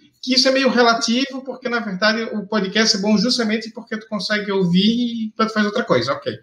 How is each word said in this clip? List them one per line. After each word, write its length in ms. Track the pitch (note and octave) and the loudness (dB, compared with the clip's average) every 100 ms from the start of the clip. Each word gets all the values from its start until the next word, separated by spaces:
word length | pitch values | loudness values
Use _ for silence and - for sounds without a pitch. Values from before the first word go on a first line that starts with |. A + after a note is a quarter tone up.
| _ _ | _ _
Que 140 | - B3+ | -2 2
isso 120 | C4+ | 4
é 40 | |
meio 180 | C4+ C4 | 4 2
relativo, 720 | A#3+ A#3+ A3+ A3+ A#3 C#4 C4+ | 4 4 4 0 0 -2 -6
porque, 240 | B3+ A#3+ A#3+ | -12 -10 -6
na 120 | A#3 | -4
verdade, 420 | G#3+ F#3 G#3+ A3+ A3+ G#3+ | -4 -2 0 0 -4 -8
o 100 | F#3 | -4
podcast 500 | A3 F#3+ G#3+ A3 G3+ | -4 -2 0 2 2
é 60 | |
bom 160 | G3+ G#3 | 2 2
justamente 540 | A#3 B3 A3 A3 A3+ | 2 0 -2 -2 -6
porque 260 | A#3 - G#3+ | -14 -12 -12
tu 100 | - | -8
consegue 440 | G#3 - G#3 G3+ | -8 -4 -4 -2
ouvir 800 | G3 F3+ F3 G3+ A#3 A#3+ A#3 A3 | 0 2 4 4 2 -2 -4 -6
enquanto 180 | - G#3+ | -2 -2
faz 140 | G#3+ G#3 | 0 0
outra 180 | G#3+ | -2
coisa, 300 | - E3+ A#2 | 0 0 0
ok. 180 | D3 - G#2 | -4 -6 -8